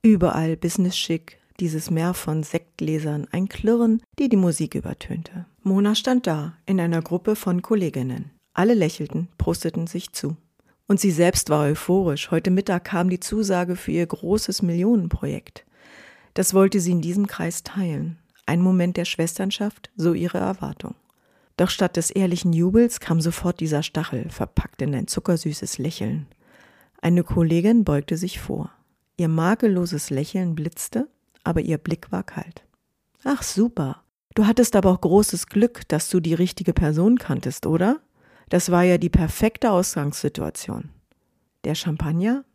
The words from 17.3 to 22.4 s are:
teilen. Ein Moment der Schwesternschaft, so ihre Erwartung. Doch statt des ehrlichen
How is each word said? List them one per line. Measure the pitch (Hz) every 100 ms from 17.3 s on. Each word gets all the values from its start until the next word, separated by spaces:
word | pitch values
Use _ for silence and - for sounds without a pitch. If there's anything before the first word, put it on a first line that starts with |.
| - 170 170
teilen. | - 190 185 143 156 165 _ _ -
Ein | 170
Moment | 185 185 175 180
der |
Schwesternschaft, | 170 - 165 - 190 - 208 - - -
so | 170
ihre | 175 170 180
Erwartung. | 185 196 143 - - - _ _ _ _ _ -
Doch | 185
statt | - 180 -
des | 165
ehrlichen | 196 190 170